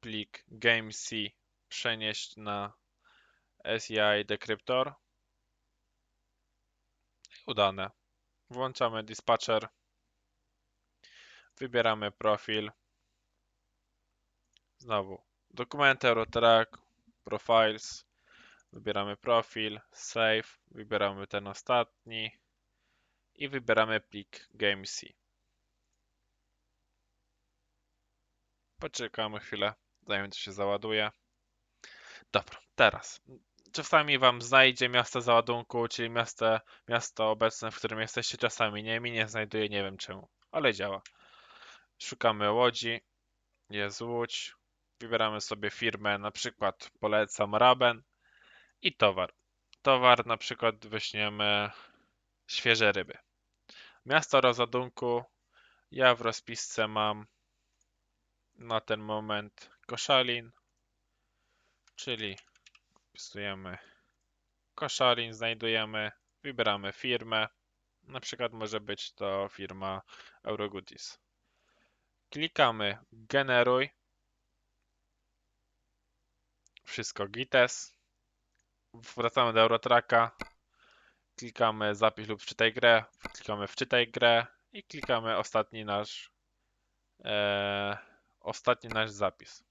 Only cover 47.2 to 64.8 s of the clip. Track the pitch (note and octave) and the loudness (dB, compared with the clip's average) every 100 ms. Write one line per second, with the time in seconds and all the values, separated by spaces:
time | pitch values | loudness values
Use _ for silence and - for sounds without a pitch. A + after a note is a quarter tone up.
47.2 | G#2 - G#2 G#2 B2 B2+ B2 A2+ _ _ | 0 -2 -2 6 6 8 4 2 _ _
48.2 | _ _ _ - _ _ F3+ - G#2+ F#2 | _ _ _ -20 _ _ -6 2 2 2
49.2 | F2+ _ _ _ _ _ - C3 B2+ A#2+ | -4 _ _ _ _ _ 2 6 8 6
50.2 | A#2 A2+ - A#2+ A#2 A2 G#2+ G#2+ - G#2+ | 4 -4 -4 -2 -2 -2 -8 -6 -6 -4
51.2 | G#2 G#2 G#2 G#2 G#2 - - _ _ _ | -4 0 0 2 0 -6 -20 _ _ _
52.2 | _ _ - - A#2+ A2+ A2 G2+ F2+ - | _ _ -10 -4 2 4 4 2 -4 -12
53.2 | _ _ _ _ _ - - _ - D3+ | _ _ _ _ _ -20 -20 _ 0 0
54.2 | - C#3 B2+ A#2+ A#2+ B2 B2+ - B2 A#2+ | 4 4 4 2 0 -2 -6 -6 -2 -2
55.2 | A#2+ _ _ _ _ _ _ B2+ B2+ A#2+ | -4 _ _ _ _ _ _ 2 4 4
56.2 | A2+ A2+ - A2+ - - G#2+ A2 G#2+ G#2+ | 0 -4 -10 -12 -8 -4 -2 0 -2 -2
57.2 | G#2+ _ _ _ _ _ _ _ _ _ | -10 _ _ _ _ _ _ _ _ _
58.2 | _ _ _ _ A#2 A2+ - G#2+ G#2+ G#2+ | _ _ _ _ -4 -4 -2 -4 -2 -6
59.2 | G#2+ G#2 G#2 _ - _ - A#2 - C#3 | -4 -6 -6 _ -20 _ -14 -10 2 2
60.2 | B2 A#2+ A#2 _ _ _ _ _ _ _ | 2 -4 -8 _ _ _ _ _ _ _
61.2 | _ _ _ _ _ _ _ - - A#2 | _ _ _ _ _ _ _ -16 -10 -6
62.2 | G#2+ F#2+ - _ - _ _ _ _ - | -8 -10 -18 _ -20 _ _ _ _ -20
63.2 | - G2+ G2+ F#2+ F#2 F2+ - _ _ _ | -16 -10 -10 -10 -12 -16 -20 _ _ _
64.2 | _ _ _ _ _ - | _ _ _ _ _ -10